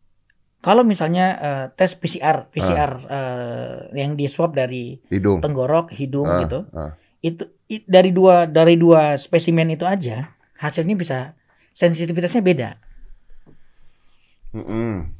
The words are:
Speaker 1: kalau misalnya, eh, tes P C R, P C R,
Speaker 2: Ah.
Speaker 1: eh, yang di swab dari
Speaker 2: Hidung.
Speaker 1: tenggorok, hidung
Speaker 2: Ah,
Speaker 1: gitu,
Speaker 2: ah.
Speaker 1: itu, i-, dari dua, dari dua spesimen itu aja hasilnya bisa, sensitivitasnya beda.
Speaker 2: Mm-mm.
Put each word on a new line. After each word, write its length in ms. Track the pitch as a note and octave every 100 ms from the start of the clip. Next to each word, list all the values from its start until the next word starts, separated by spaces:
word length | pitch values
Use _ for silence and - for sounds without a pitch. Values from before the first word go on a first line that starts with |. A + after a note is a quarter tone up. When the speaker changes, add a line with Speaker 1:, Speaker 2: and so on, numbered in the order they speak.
| _ _ _ _ _ _
Speaker 1:
kalau 220 | F3 A3+
misalnya, 420 | A#3 F#3 D#3+ F3 F#3 -
eh, 300 | D3 C3+ C3
tes 220 | - F#3
P 120 | - E3
C 100 | E3+
R, 260 | D3+ C3+ -
P 120 | -
C 120 | F#2
R, 240 | D3 C#3+ B2+
Speaker 2:
Ah. 100 | C3+
Speaker 1:
eh, 640 | C#3 C3 B2 A#2+ A#2+ B2 B2 - C#3
yang 180 | C#3
di 120 | D3 C#3
swab 260 | - E3
dari 480 | C#3 B2+ B2+ A#2+ C3+ -
Speaker 2:
Hidung. 300 | G2 G2 F#2
Speaker 1:
tenggorok, 500 | D3 C3+ B2+ D#3+ E3
hidung 340 | G#2+ C#3 C#3 C#3+
Speaker 2:
Ah, 140 | F2
Speaker 1:
gitu, 200 | D#2+ C#3+ -
Speaker 2:
ah. 220 | E2 D2+ - _ _
Speaker 1:
itu, 220 | E3 E3 - _ -
i-, 140 | A3
dari 260 | - F#3 F#3+
dua, 340 | F3+ F#3 F3 E3
dari 280 | D#3 E3 E3+
dua 400 | E3+ D#3+ D3+ C#3
spesimen 500 | - - E3 E3 E3
itu 140 | D#3+
aja 460 | F3 G3 B2 A2+ D3+ _ _ -
hasilnya 380 | D3 E3+ E3
bisa, 400 | G3+ E3 C3 C#3 - _ _ _
sensitivitasnya 680 | - F3 E3 E3+ E3+ E3+ A#3+
beda. 300 | F3+ D3 G#2+ - - - - - - - - - - _ - _ _ _ _ _ -
Speaker 2:
Mm-mm. 600 | A2 - A2 A#2 G2 D#2+